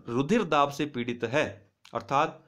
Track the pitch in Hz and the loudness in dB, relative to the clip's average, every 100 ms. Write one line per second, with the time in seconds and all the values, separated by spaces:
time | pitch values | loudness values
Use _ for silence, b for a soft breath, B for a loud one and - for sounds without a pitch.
0 | - 120 143 233 180 151 143 143 151 127 | -4 -2 2 2 2 2 2 0 -6 -4
1 | 120 120 113 139 120 101 - _ _ 117 | -4 -4 -2 0 0 -4 -20 _ _ -8
2 | - 139 156 - | -2 0 0 -4